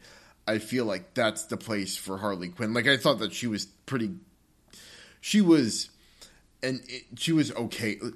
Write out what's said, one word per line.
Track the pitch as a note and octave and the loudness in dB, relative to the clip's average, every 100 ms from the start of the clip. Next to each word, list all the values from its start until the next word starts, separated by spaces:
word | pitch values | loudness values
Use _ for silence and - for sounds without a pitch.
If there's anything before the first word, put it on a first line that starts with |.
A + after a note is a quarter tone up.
| - - - _ - | -20 -20 -20 _ -4
I | A2 | -2
feel | - B2+ A2 | -2 -2 -2
like | F#2 - | -4 -4
that's | - A2 G#2+ - | 0 0 0 -6
the | A2 | -8
place | A2+ G#2 F#2+ - | -4 -4 -4 -8
for | - F#2+ | -8 -4
Harley | G#2 F#2+ F2+ | -4 -4 -6
Quinn. | F2+ A2 | -6 -2
Like, | A#2+ B2 | 0 2
I | C3 | 4
thought | D#3 A#2 | 4 2
that | G#2+ | -2
she | - A#2+ | -4 -4
was | G2+ - | -4 -6
pretty, | _ - C3+ G#2+ F2+ - _ _ _ _ - - - - _ | _ -6 -4 -4 -6 -16 _ _ _ _ -20 -20 -20 -20 _
she | - G#3+ | 2 4
was, | F3+ D#3+ A2+ - - _ _ _ - _ _ _ | 8 8 6 -2 -8 _ _ _ -20 _ _ _
and | C3 C3 - | -4 -4 -8
it, | B2+ - A#2+ | -14 -14 -6
she | E3 | 2
was | D#3+ C#3+ | 4 2
okay. | - A2+ - A2+ - A2 | -2 -6 -2 -2 -2 -8